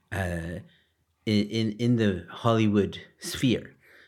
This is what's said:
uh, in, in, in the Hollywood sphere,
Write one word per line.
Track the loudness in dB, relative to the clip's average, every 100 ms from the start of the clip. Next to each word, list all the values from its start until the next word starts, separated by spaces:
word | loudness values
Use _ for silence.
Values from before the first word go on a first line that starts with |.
| -12
uh, | -6 -4 -4 -6 -10 -14 _ _ _ _ _ 0
in, | 0 2 -2
in, | -2
in | 0 2 4
the | 2 0 -6
Hollywood | -2 2 4 4 4 2 -4 -18 _
sphere, | -12 -2 0 0 -4 -20 _ -20